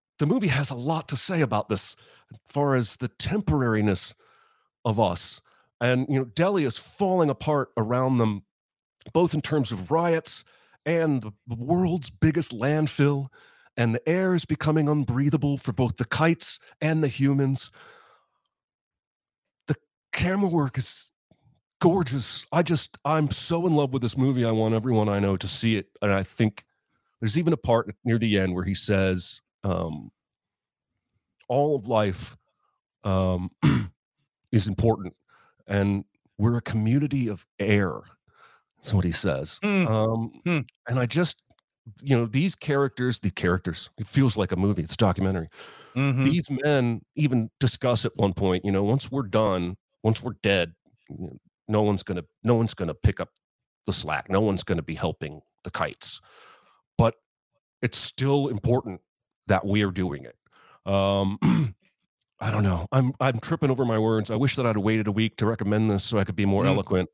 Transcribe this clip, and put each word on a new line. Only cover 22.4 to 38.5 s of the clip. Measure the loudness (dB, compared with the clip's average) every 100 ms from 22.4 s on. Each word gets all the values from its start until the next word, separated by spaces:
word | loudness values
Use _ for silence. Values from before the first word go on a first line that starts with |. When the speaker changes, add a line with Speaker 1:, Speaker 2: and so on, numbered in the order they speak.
| -2
Speaker 1:
I | 0
just, | 2 0 -2 -6
I'm | -2 0 0
so | -2 -2 0 2
in |
love | 2 2
with | 0
this | -2 0
movie. | 2 2
I | 2
want | 2 2
everyone | 0 2 2 2
I | 2
know | 0 0
to | -4
see | -2 0 0
it. | -4 _
And | 0
I | 0
think | 0 0 0 -2 -14 _ _ _ _ _
there's | -2 0
even | 0
a | 0
part | 2 2 2 -4
near | 0 0
the | 2 2
end | 2
where | 0
he | -2
says, | -2 0 2 2 0 -4 -12 _ _
um, | -4 -2 -4 -8 -14 -20 _ _ _ _ _ _ _ _ _ _ _ _ -4
"All | 0 2 0
of | 0
life, | 0 2 -2 -8 -14 _ _ _ _ _ _
um, | -2 0 2 0 -4 0
<clears throat> | 2 2 -2 -12 _ _ _ _ _
is | 0 0
important, | 2 2 0 -4 -14 _ _ _ _ -4
and | 0 2 0 -4 _ _ -2
we're | 0 0
a |
community | -2 -2 2 2 0 -2 -2
of | -6 -10 -4
air." | 0 2 2 -4 -12 _ _ _ -20